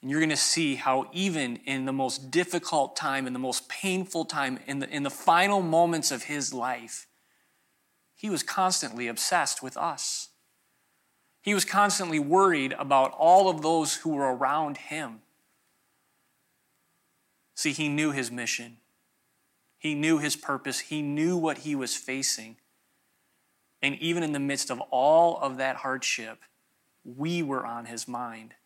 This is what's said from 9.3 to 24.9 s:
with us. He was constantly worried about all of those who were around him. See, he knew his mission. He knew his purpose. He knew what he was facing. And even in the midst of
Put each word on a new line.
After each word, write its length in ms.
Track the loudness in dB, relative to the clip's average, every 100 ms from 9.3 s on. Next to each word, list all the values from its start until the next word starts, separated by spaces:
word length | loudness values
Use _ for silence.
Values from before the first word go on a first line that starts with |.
| 2 0 -2
with 140 | -8 -6
us. 500 | -6 -4 -6 -6 -10 _ _ _ _ _ _ _ _ _ _ _
He 120 | -2
was 100 | 0
constantly 560 | 2 4 4 2 -2 -2
worried 560 | 4 6 6 4 0 -4
about 360 | 2 4 4 4
all 320 | 8 8 8
of 120 | 2
those 340 | 2 2 2 -2
who 140 | -2
were 260 | 0 0 0
around 400 | 0 0 -2 -6
him. 460 | -8 -8 -8 -12 _ _ _ _ _ _ _ _ _ _ _ _ _ _ _ _ _ _ _ _ _ _ _ -4
See, 160 | -4
he 160 | -2 -2
knew 240 | 0 0
his 180 | 0 -4
mission. 460 | -6 -6 -6 -8 -20 _ _ _ _ _ _ _ _ _ _
He 180 | -4 0
knew 220 | 4 4
his 180 | 2 -4
purpose. 440 | -4 -4 -2 -6
He 220 | -6 -4
knew 360 | -2 0 2 2
what 220 | 0 -2
he 160 | -4 -4
was 200 | -4 -6
facing. 600 | -6 -4 -2 -4 -8 -20 _ _ _ _ _ _ _ _ _ _ _ _
And 120 | -2 -2
even 260 | -2 0
in 100 | 0
the 80 | 0
midst 300 | -2 -2 -4
of 100 | -6 -2